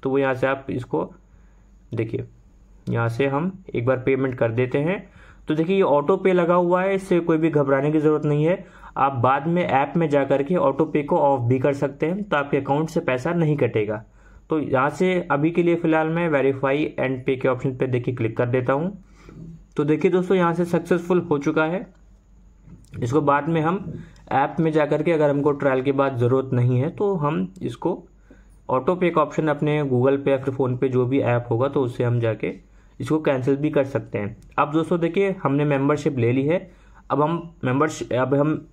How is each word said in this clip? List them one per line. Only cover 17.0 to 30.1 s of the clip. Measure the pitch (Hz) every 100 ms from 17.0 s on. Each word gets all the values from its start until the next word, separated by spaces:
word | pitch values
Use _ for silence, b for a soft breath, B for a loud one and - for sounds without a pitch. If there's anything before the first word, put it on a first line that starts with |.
| 131 131
pay | 131 131
के | 131
ऑप्शन | 123 139 127
पे | 131
देखिए | 123 123
क्लिक | 123 113 -
कर | 120
देता | 127 127
हूँ। | 135 175 202 B B B B B B - -
तो |
देखिए | 147 151 185
दोस्तों, | 180 180 190
यहाँ | 175
से | 165
सक्सेसफुल | 175 175 165 180 170 180
हो | 175 147
चुका | 143 156
है। | 156 175 - - - - _ - - - - - - 98
इसको | 120 143
बाद | 143 143 180
में | 165
हम | 151 190 - B B B -
ऐप | 127 143 -
में | 160
जा | 156 147
करके | 147 151
अगर | 165 151
हमको | 143 143
ट्रायल | 139 139 131
के | 131
बाद | 135 139 127
ज़रूरत | 120 131 131
नहीं | 123 123 123
है, | 143
तो | 170 208 190
हम | 147 165 185 -
इसको | 135 117 165 185 - _ b b b b -
ऑटो | 127 131
पे | 180 180
का | 165
ऑप्शन | 147 - 156
अपने | 143 151 151
Google | 143 123 131